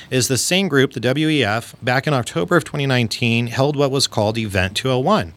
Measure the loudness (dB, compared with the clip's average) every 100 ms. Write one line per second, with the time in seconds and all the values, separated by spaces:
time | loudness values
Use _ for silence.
0 | -4 -2 0 0 2 0 2 2 2 0
1 | -2 0 0 2 0 -2 -6 -6 -2 0
2 | 2 0 -2 -4 0 0 0 -2 0 2
3 | 0 0 0 0 0 0 0 2 0 0
4 | -2 0 0 -2 -2 0 -2 -2 -2 0
5 | 0 0 -2